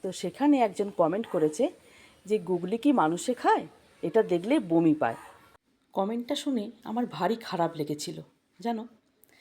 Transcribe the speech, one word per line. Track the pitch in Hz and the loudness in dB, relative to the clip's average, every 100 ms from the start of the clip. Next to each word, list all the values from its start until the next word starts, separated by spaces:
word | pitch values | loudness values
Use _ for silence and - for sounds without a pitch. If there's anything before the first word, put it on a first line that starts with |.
তো | 190 | -8
সেখানে | 180 180 - 285 277 | -6 -8 0 2 4
একজন | 226 185 202 | 2 0 -6
কমেন্ট | - 160 196 226 | 0 0 0 -2
করেছে | 180 156 151 285 - _ - - _ 190 | 0 0 0 -4 -4 _ -20 -20 _ -4
যে, | 214 | -4
"গুগলি | 175 180 180 226 | -2 -4 -2 0
কি | 285 | 2
মানুষে | 247 156 170 - | 4 4 0 -4
খায়? | 240 359 415 160 - _ _ | 0 2 2 0 -18 _ _
এটা | 170 226 | 0 2
দেখলে | 202 175 190 302 | 2 0 2 0
বমি | 190 165 165 | 4 4 4
পায়।" | 151 120 120 - - _ _ _ _ _ | 4 0 -4 -14 -20 _ _ _ _ _
কমেন্টটা | - 196 233 240 | -4 -2 -4 -4
শুনে | 294 294 254 208 - | -6 -2 -4 -6 -12
আমার | - 220 247 | -8 -6 -6
ভারী | - 180 226 | 0 2 2
খারাপ | - 180 165 160 | -2 -2 -2 -2
লেগেছিল। | 147 147 - 160 156 _ _ _ | -6 -6 -8 -12 -16 _ _ _
জানো, | 202 226 240 _ _ _ _ _ | -6 -6 -8 _ _ _ _ _